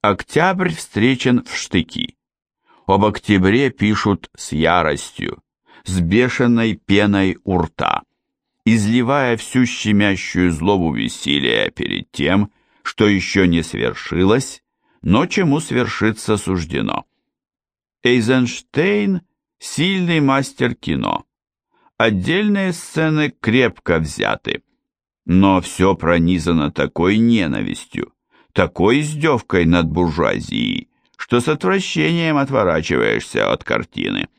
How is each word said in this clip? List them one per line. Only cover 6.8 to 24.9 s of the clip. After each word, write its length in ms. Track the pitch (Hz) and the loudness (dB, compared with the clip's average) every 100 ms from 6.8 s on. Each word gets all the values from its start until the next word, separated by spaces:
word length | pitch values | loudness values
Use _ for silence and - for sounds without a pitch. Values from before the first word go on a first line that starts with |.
| _ 101 104 98 95 - | _ 2 4 2 0 -2
у 140 | - 92 | -2 -2
рта, 440 | 82 - 50 50 - _ _ _ _ _ - | -2 -2 -2 -2 -6 _ _ _ _ _ 2
изливая 680 | 113 104 120 120 143 131 113 | 2 2 0 0 0 0 -2
всю 260 | - 127 | -2 0
щемящую 880 | 123 - 107 104 101 92 - - 90 | 0 0 0 2 2 0 -4 0 0
злобу 400 | 80 87 101 82 | 2 0 0 0
бессилия 760 | 62 55 - - 71 65 57 50 | -2 -4 -6 -2 0 0 0 -2
перед 400 | - - 50 - | -4 -6 -6 -8
тем, 400 | - 69 95 104 _ _ _ | -4 0 0 0 _ _ _
что 260 | - - 107 | -16 0 2
ещё 380 | 101 87 95 90 | 2 0 2 2
не 160 | 85 | 2
свершилось, 1000 | 78 - 60 - - 80 95 117 131 - _ _ _ _ | -2 -4 -4 -4 -6 0 2 2 0 -12 _ _ _ _
но 260 | - 104 175 | 0 0 2
чему 340 | - 180 139 | 0 2 0
свершиться 760 | 160 123 120 - 110 107 - 107 | 0 -2 -2 -2 -2 -2 -2 -4
суждено. 680 | - 92 78 69 53 50 - _ _ _ _ _ _ _ _ _ | 0 -4 -2 -4 -4 -6 -10 _ _ _ _ _ _ _ _ _
Эйзенштейн — 1200 | 123 123 110 131 123 - - - 175 208 208 185 - _ _ _ | 0 2 2 2 0 -4 -8 -2 0 0 0 -2 -6 _ _ _
сильный 640 | - - 170 190 175 165 | -12 -4 -2 0 0 2
мастер 540 | 139 135 135 - 123 | 2 0 -2 -2 -4
кино. 500 | - - 73 50 50 - _ _ _ _ _ _ _ | -2 -4 -4 -2 -6 -10 _ _ _ _ _ _ _
Отдельные 800 | 113 104 90 170 214 202 190 | 0 0 -2 0 0 0 -2
сцены 580 | 175 - - 160 156 147 - | -4 -6 -2 0 0 -2 -4
крепко 600 | - 117 123 - - 85 | 0 2 2 -2 -2 0
взяты, 600 | 78 - 50 52 - - _ _ _ | 0 -4 -4 -4 -6 -10 _ _ _